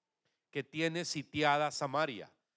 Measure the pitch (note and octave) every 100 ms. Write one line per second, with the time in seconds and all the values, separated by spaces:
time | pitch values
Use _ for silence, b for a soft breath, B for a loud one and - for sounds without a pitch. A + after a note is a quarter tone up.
0 | _ _ _ _ _ C#3+ C3 D#3 E3 E3
1 | E3+ D3+ - D3 D3 D3 D3 - C#3+ C#3
2 | D#3 G#2 E2 _ _